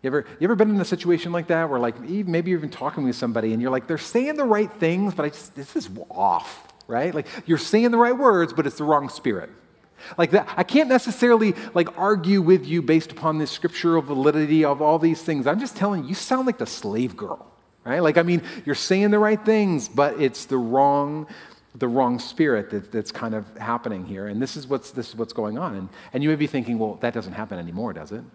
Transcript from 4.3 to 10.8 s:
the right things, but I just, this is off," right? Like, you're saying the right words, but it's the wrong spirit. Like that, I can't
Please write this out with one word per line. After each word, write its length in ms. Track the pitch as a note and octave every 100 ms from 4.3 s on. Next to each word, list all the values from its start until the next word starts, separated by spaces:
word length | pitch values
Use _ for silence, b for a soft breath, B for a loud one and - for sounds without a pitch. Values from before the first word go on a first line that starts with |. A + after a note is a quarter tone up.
| D4+
the 80 |
right 260 | C4 G#3 G#3+
things, 440 | - E3 F3 G3+
but 100 | E3
I 40 | D3+
just, 260 | D3 -
this 200 | - C#3
is 140 | A2 F#2+ F#2+ -
off," 560 | - G2 E2+ - - - - -
right? 260 | A#2 D#3+
Like, 140 | D#3 - B F3
you're 100 | E3
saying 360 | - G#3 A#3+
the 60 | A#3
right 180 | A#3+ B3+
words, 360 | C4+ G3 E3+
but 140 | C#3+ D3
it's 120 | -
the 60 |
wrong 240 | D3+ D3+ C#3
spirit. 400 | - C3 F#2+ - - _ _ _ _ B B
Like 140 | E3+
that, 200 | F#3 - -
I 80 |
can't 240 | F3+ C4+